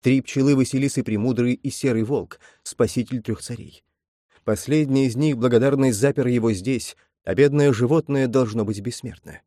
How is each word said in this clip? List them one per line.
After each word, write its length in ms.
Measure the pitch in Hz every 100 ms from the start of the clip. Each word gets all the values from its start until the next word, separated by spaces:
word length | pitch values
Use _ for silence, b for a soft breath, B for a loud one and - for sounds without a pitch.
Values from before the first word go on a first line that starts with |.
Три 180 | 127 135
пчелы — 340 | - 139 135
Василисы 480 | 139 127 135 139 -
Премудрой 520 | 113 107 117 123 120
и 160 | 127 143
серый 320 | - 139 113
волк, 380 | 110 135 85 - b b
спаситель 600 | - - 113 - 117 127
трех 180 | 110 107
царей. 440 | - 117 - - _ _ _ _ _ b
Последний 640 | - 107 - 151 147 135 135
из 100 | 117
них 220 | 156 127
благодарный 540 | 123 117 135 139 135
запер 340 | 104 139 143 123
его 260 | 123 113
здесь, 420 | 98 101 127 - - _ _
а 100 | -
бедное 380 | 107 143 143 143
животное 560 | 113 120 160 147 139 131
должно 360 | 127 120 110
быть 160 | 104 104
бессмертно. 600 | 104 120 127 80 - -